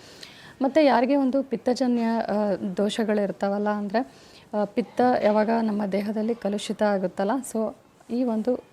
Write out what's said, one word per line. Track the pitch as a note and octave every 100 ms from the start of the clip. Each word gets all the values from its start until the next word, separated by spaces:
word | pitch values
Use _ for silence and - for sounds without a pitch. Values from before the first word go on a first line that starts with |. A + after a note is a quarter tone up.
| - - - - - -
ಮತ್ತು | C4 D#4+
ಯಾರಿಗೆ | C#4 A#3+ B3 C#4+
ಒಂದು | C4 C4+
ಪಿತ್ತಜನ್ಯ, | - A3+ B3+ A#3+ B3 A#3+
ಆ, | A3+ A3+ - G#3 G#3 F#3 G#3 F#3
ದೋಷಗಳಿರ್ತಾವಲ್ಲ, | G#3 G#3 G#3+ G#3 G3 F#3+ G3 G3+ G#3
ಅಂದರೆ, | G#3 G3+ A3+ C4+ - - - -
ಆ, | G#3
ಪಿತ್ತ | G3+ - G3 - B3 B3
ಯಾವಾಗ | G#3 G#3+ G#3+ A3+
ನಮ್ಮ | A3 G#3 G3+
ದೇಹದಲ್ಲಿ | G3 G#3 G#3+ A3
ಕಲುಷಿತ | A#3 G3 G#3 - G3
ಆಗುತ್ತಲ್ಲ, | G#3 G3 F3+ - G3 C4 -
so | A3 G#3+ - _ _ -
ಈ | A#3+
ಒಂದು | B3 A3 B3 B3 -